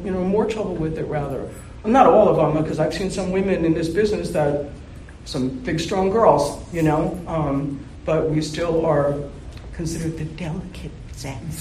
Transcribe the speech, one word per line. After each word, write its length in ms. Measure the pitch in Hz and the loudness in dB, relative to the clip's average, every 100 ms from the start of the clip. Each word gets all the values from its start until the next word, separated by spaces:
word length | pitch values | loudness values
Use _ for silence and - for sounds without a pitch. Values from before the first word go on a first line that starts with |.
| 202 | -4
you 60 | |
know, 100 | 185 | -2
more 220 | 180 208 226 | 2 4 2
trouble 280 | 220 190 165 | 0 -2 -2
with 220 | 156 151 | -2 -2
it 80 | 151 | -4
rather. 340 | 151 143 127 107 - - - 220 | -4 -4 -6 -8 -12 -16 -6 2
Not 200 | 254 254 | 6 8
all 220 | 214 190 | 8 8
of 60 | 156 | 6
them, 240 | 151 151 | 4 2
because 180 | - 147 | 0 0
I've 140 | - | 0
seen 160 | - 190 | 0 -4
some 220 | - 185 | -2 -2
women 320 | 190 190 175 165 | 0 2 2 2
in 80 | |
this 140 | 156 160 | 2 0
business 420 | - 214 180 170 | 2 2 2 -2
that, 340 | 175 147 143 - - - - - - - | 0 0 0 -4 -10 -16 -16 -16 -16 -8
some 220 | 143 127 131 - | -4 -2 -4 -4
big 140 | 160 | -4
strong 300 | - 190 190 | -2 0 2
girls, 460 | 214 202 143 143 - - | 4 6 6 2 -4 -8
you 100 | 165 | 0
know, 340 | 156 147 180 - - | 2 2 0 -4 -4
um, 520 | 165 147 139 143 - - - - | -2 0 -2 -2 -6 -10 -8 0
but 240 | 160 156 | 0 2
we 120 | 156 | 0
still 440 | 156 - 170 160 165 | -2 -2 0 2 4
are 280 | 147 143 143 - - - - - | 4 2 0 -4 -10 -14 -14 -12
considered 440 | - 165 165 165 160 | -8 -6 -4 -4 -4
the 80 | 156 | -6
delicate 680 | - 175 185 175 - 175 - - | -6 -6 -6 -8 -10 -12 -12 -14
sex, 240 | - 139 139 156 - | -12 -10 -10 -8 -10